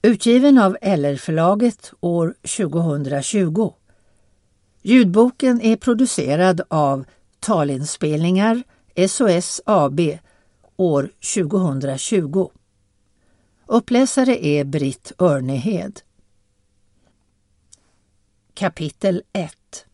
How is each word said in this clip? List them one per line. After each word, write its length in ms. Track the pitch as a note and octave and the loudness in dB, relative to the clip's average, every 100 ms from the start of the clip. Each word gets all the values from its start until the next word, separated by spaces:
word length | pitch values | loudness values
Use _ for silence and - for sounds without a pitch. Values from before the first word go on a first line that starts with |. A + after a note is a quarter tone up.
Utgiven 560 | G#3+ G#3+ A#3+ A#3+ C#4+ C4+ | 2 2 2 4 6 6
av 200 | G3+ F#3+ | 4 0
L 240 | G3 F3+ C#3+ | -2 0 -2
R-förlaget 880 | C#3 - D#3+ E3 G#3 A#3+ - - _ | -4 -4 0 2 2 0 -2 -18 _
år 360 | E3+ E3+ E3 - | -4 -2 -2 -4
tjugohundratjugo. 1300 | - - F3+ D#3 E3 D3 C#3 C#3 C#3 G#3 F3 D#3+ G#3+ - _ _ _ _ _ _ _ _ _ _ | -12 -6 -4 -2 -2 -2 -4 -4 -4 -2 0 0 -2 -4 _ _ _ _ _ _ _ _ _ _
Ljudboken 800 | F#3 B3+ G#3 F#3 B3 - C4 A#3+ | 2 4 6 4 2 2 0 2
är 140 | A3 A3+ | 2 0
producerad 880 | - A#3 C4 - C3 D3 F#3 F3+ - | 0 0 0 -2 -2 2 2 0 -2
av 360 | D#3+ C#3+ C3+ C3+ _ _ _ | 0 0 -2 -6 _ _ _
Talinspelningar, 1200 | - G3 D3 C3+ D3+ - D#3 D3+ E3+ F#3 G#3+ A#3 B3+ _ _ - | -2 0 0 -4 -8 -6 -4 0 0 2 2 0 -4 _ _ -2
S 260 | G3 - | -2 2
O 60 | A#3 | 2
S 340 | F3 F3+ - - | 2 -2 -8 0
A 240 | G3+ C#3+ | 2 2
B, 300 | C#3+ E3 D3+ _ _ _ _ _ _ | 0 -2 -4 _ _ _ _ _ _
år 360 | F3+ D3 C#3 _ | 0 0 -2 _
tjugohundratjugo. 1300 | - - D#3+ G3+ F3+ C3+ C#3 C3+ - G#3 D3+ F3 F3+ _ _ _ _ _ _ _ _ _ _ _ - | -8 -4 -2 0 0 -2 -4 -6 -2 -2 -2 -2 -4 _ _ _ _ _ _ _ _ _ _ _ -2
Uppläsare 800 | A3+ - A#3+ C4 - C4 B3+ D#3 | -2 2 0 2 2 0 0 0
är 180 | D3 | 0
Britt 480 | C#3 D3+ C3+ C3 - - | -2 -2 -4 -6 -18 0
Örnehed. 840 | F3+ C#3+ B2+ C3+ D3+ F#3+ F3 - _ _ _ _ _ _ _ _ _ _ _ _ _ _ _ _ _ _ _ _ _ _ _ _ _ | 0 2 -2 -4 -4 -4 -6 -14 _ _ _ _ _ _ _ _ _ _ _ _ _ _ _ _ _ _ _ _ _ _ _ _ _
Kapitel 680 | - F#3+ - D#3 - G3+ F3+ - | -6 -6 -4 -10 -4 -2 -2 -6
ett. 520 | G3+ E3 - _ - _ | -10 -10 -12 _ -20 _